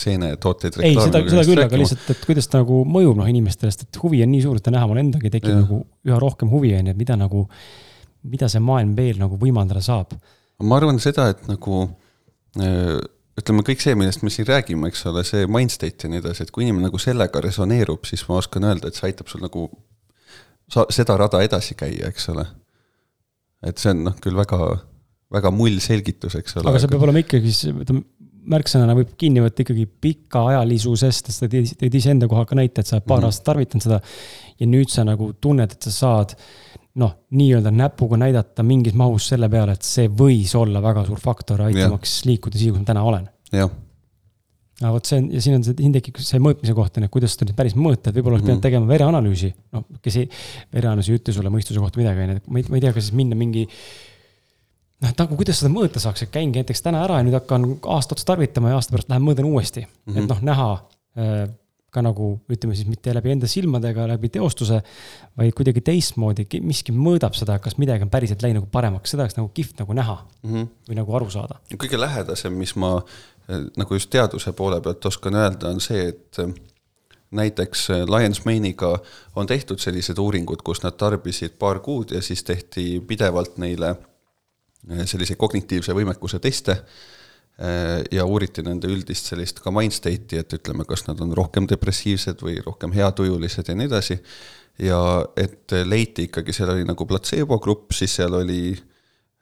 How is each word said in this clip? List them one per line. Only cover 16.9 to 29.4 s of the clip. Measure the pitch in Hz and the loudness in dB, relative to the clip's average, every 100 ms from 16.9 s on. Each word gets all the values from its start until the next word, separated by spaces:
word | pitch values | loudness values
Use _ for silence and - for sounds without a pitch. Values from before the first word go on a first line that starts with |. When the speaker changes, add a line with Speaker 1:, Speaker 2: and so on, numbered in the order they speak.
| 90 | -2
Speaker 1:
sellega | - 123 113 - | -2 0 0 0
resoneerub, | 80 92 95 120 104 80 - | -2 -2 0 2 0 -2 -6
siis | - - | -8 -4
ma | 90 | -2
oskan | - 98 104 | -2 -2 0
öelda, | 92 76 | 0 -4
et | - | -6
see | 95 | -6
aitab | 92 - | -6 -10
sul | 87 | -10
nagu | 87 85 82 - _ _ _ _ _ - _ _ - | -8 -8 -8 -10 _ _ _ _ _ -20 _ _ -2
sa-, | - - | 2 2
seda | - 117 95 | 2 2 4
rada | 101 92 | 4 4
edasi | 104 92 - - | 2 0 -4 -8
käia, | 73 - - | -8 -6 -8
eks | - - | -8 -6
ole. | 82 78 - _ _ _ _ _ _ _ _ _ _ 87 | -6 -6 -10 _ _ _ _ _ _ _ _ _ _ -10
Et | 82 | -2
see | - | 0
on, | 90 85 | 0 0
noh, | 92 | -4
küll | 98 92 | -2 0
väga, | 101 92 82 87 - - _ _ _ | 0 0 0 -2 -8 -20 _ _ _
väga | 101 98 | -2 0
mull | 95 117 98 | 2 2 2
selgitus, | - 110 101 - 98 80 | 0 -2 -2 -6 -8 -8
eks | - - | -8 -4
ole, | 120 | 2
Speaker 2:
Aga | 131 | 4
see | 135 | 4
Speaker 1:
aga | |
Speaker 2:
peab | 139 143 | 4 4
olema | 151 160 | 4 2
ikkagi, | 131 113 | 2 2
s-, | 107 151 | 0 -2
ütleme, | - 131 131 - _ - - - | -4 -2 -2 -2 _ -20 -12 -2
märksõnana | 156 147 135 117 120 | -2 2 2 4 4
võib | 123 - | 0 0
kinni | 160 127 | 2 4